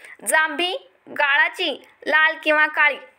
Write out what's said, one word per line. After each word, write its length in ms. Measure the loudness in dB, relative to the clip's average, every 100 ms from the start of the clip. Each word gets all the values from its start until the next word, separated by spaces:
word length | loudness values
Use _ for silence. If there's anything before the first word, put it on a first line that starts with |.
| -20 -16 -2
जांभी, 440 | 0 0 -2 -4 -6 -12 _ -12 -2
गाळाची, 520 | 0 2 0 0 -6 -6 -12 _ -2
लाल 300 | 2 2 0
किंवा 240 | 0 2 2
काळी. 320 | 2 0 0 -12